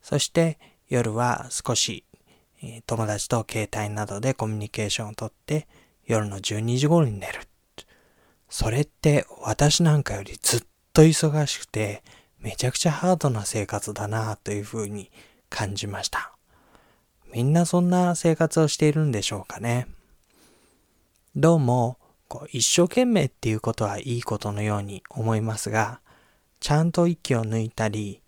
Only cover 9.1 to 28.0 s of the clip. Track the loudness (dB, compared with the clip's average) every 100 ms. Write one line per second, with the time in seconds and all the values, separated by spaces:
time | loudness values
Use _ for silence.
9.1 | 2 0 -8 -6 2 4 6 4 4 2
10.1 | -6 -10 -4 0 0 -2 _ _ 8 8
11.1 | 8 2 0 -2 -4 -6 -4 -4 -6 _
12.1 | -20 _ _ -12 -4 -4 0 0 0 0
13.1 | 2 2 -2 -4 -4 -4 -6 -6 -8 -4
14.1 | -4 -4 -6 -6 -6 -6 -8 -8 -8 -12
15.1 | -20 -20 _ _ -8 -6 -6 -8 -6 -6
16.1 | -6 -10 _ _ _ _ _ _ _ _
17.1 | _ -12 -2 2 4 4 2 4 4 2
18.1 | 2 2 2 2 2 0 2 2 2 0
19.1 | 0 -2 -6 -10 -8 -2 -2 -4 -12 _
20.1 | _ _ _ _ _ _ _ _ _ _
21.1 | _ _ 2 6 6 4 2 2 -2 _
22.1 | _ _ -16 -10 -2 0 4 4 4 4
23.1 | 4 2 _ -2 0 -2 -2 -2 -4 -4
24.1 | -4 -2 -4 -4 -2 -2 -2 -4 -10 -14
25.1 | -4 0 0 0 -4 -2 0 -2 -4 _
26.1 | _ _ _ _ _ 0 2 4 4 2
27.1 | 2 0 0 0 -2 -4 -2 -2 -2